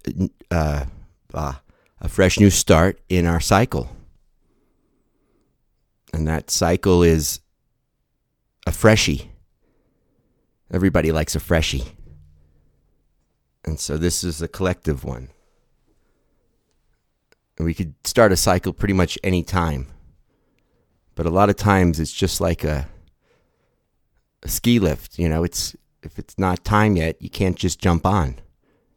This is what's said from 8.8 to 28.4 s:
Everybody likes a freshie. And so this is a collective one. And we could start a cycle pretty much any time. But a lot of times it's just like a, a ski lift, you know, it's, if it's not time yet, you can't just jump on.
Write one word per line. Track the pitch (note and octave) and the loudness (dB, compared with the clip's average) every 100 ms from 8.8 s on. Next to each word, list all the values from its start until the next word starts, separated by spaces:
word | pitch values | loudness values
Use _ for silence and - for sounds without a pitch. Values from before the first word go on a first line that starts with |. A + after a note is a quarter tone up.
| A2 A2 - C#2+ - - _ _ _ _ _ _ _ _ _ _ _ _ _ | 4 4 2 -4 -8 -20 _ _ _ _ _ _ _ _ _ _ _ _ _
Everybody | F2 F#2+ F2 D#2 | 0 2 2 2
likes | D#2 D#2 | 0 -2
a | D2+ | -4
freshie. | - E2 D#2 C2+ - - - - - _ _ _ _ _ _ _ _ _ _ _ _ _ | 0 0 0 -4 -8 -14 -20 -20 -20 _ _ _ _ _ _ _ _ _ _ _ _ _
And | - D#2 | -10 -8
so | - D2+ | -6 -2
this | F2 - | -2 -2
is | F2+ D#2 | -6 -6
a | E2 | -10
collective | - F#2 F2+ - C#2 | -4 -4 -4 -4 -6
one. | D2 B1 C2 _ _ _ _ _ _ _ _ _ _ _ _ _ _ _ _ _ _ _ _ _ _ _ | -6 -12 -14 _ _ _ _ _ _ _ _ _ _ _ _ _ _ _ _ _ _ _ _ _ _ _
And | |
we | E2 | -6
could | E2 E2+ - | -4 -8 -10
start | - - A2 | -4 4 6
a | F#2 | 6
cycle | - F2+ F#2 | 2 0 -2
pretty | E2+ G2+ | -4 0
much | F#2+ F2 - | 2 0 -2
any | - F#2 | -2 -2
time. | D#2+ F#2 E2+ C#2 C2+ - - _ _ _ _ _ _ _ _ _ _ | 0 -2 -2 -4 -8 -16 -20 _ _ _ _ _ _ _ _ _ _
But | - | -6
a | E2 | -2
lot | F2 G2+ | 2 2
of | G2+ | 2
times | G#2 F#2+ F2+ E2 | 2 4 4 2
it's | D#2+ | -4
just | - F#2 - | -2 -4 -2
like | F#2 E2+ | -4 -2
a, | D#2+ D2 C2+ - _ _ _ _ _ _ _ _ _ _ _ _ _ _ | -4 -4 -8 -14 _ _ _ _ _ _ _ _ _ _ _ _ _ _
a | - | -10
ski | - A#2+ A#2+ | -4 2 2
lift, | F#2 D2+ - - | 2 -2 -8 -4
you | E2+ | -2
know, | D#2+ | 0
it's, | E2+ - - - _ _ | -2 -4 -10 -12 _ _
if | D#2 - | -20 -16
it's | - - | -16 -4
not | F#2+ F2+ | -2 -2
time | - G#2+ G#2+ F#2+ | 0 2 2 2
yet, | D#2+ D#2+ | -2 -6
you | - | -12
can't | - F#2+ F2 | -4 -2 -2
just | F#2 - | -4 -2
jump | F#2 E2+ | 0 0
on. | F#2 G2+ D2 B1 | 2 0 -2 -6